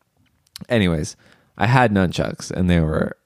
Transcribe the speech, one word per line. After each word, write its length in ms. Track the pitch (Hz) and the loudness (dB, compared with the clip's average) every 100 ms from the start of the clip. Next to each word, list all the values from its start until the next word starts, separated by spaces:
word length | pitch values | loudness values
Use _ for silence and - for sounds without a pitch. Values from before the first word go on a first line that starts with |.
| _ _ _ _ _ - - | _ _ _ _ _ -20 -4
Anyways, 460 | 120 92 80 76 - _ _ _ - | 0 0 0 -6 -12 _ _ _ -4
I 100 | 107 | 2
had 240 | 131 120 | 4 4
nunchucks 580 | 98 90 - 52 - - | 2 0 0 -4 -6 -8
and 180 | - 90 | -2 2
they 100 | 87 | 2
were 380 | 78 78 - - | 2 0 -4 -6